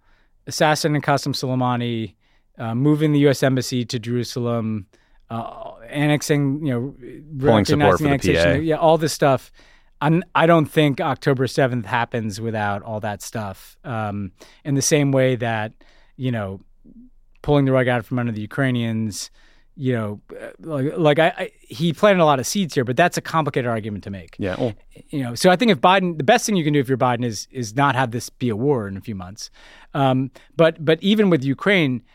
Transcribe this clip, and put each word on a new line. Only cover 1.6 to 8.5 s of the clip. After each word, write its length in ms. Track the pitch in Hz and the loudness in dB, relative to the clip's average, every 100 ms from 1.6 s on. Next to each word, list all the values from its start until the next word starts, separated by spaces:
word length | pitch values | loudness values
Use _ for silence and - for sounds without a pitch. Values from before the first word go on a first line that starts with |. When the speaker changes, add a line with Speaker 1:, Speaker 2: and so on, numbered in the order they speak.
| 123 120 120 117 107 - _ _ _ - | -2 -2 -4 -6 -8 -12 _ _ _ -10
Speaker 1:
uh, 160 | 117 | -6
moving 380 | 117 143 147 156 | 0 2 2 2
the 80 | 147 | 4
U 100 | 143 | 4
S 120 | 131 | 4
embassy 440 | 139 131 - 127 117 | 0 0 -2 -4 -4
to 120 | 123 | -6
Jerusalem, 920 | 110 120 113 127 120 117 110 107 92 _ _ _ _ | -4 -6 -6 -6 -4 -4 -4 -6 -10 _ _ _ _
uh, 420 | 117 110 - - - 117 | -10 -10 -14 -18 -18 -12
annexing, 760 | 143 147 147 - 147 139 143 156 | -4 0 0 0 0 0 -2 -2
you 40 | |
know, 240 | 120 135 131 123 139 151 147 | -4 -6 -10 -18 -18 -14 -2
Speaker 2:
Pulling 260 | 131 107 | 4 4
support 280 | 98 147 - | 4 4 4
Speaker 1:
recognizing 40 | 87 | 4
Speaker 2:
for 60 | |
the 60 | 147 | 2
Speaker 1:
annexation, 420 | 139 98 82 85 | 2 2 4 4